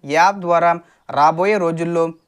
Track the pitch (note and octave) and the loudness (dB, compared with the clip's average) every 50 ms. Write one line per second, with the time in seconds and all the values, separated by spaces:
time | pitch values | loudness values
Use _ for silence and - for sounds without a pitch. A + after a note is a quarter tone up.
0 | - C#3+ C#3+ D#3+ F3 F#3+ G3+ G3+ F3 E3+ E3+ E3+ E3+ E3+ E3+ E3+ - _ _ _ | -8 -2 0 2 2 2 2 -2 -2 0 0 2 2 0 0 -2 -6 _ _ _
1 | _ - - C3+ D3 D#3 D#3+ D#3+ F#3 G3+ G#3+ G#3 F3+ E3 E3+ E3 E3+ E3+ E3+ E3+ | _ -8 -2 2 2 2 2 2 0 0 0 0 0 -2 -2 -4 -6 -4 -2 -2
2 | E3 E3 E3 _ _ | -2 -2 -4 _ _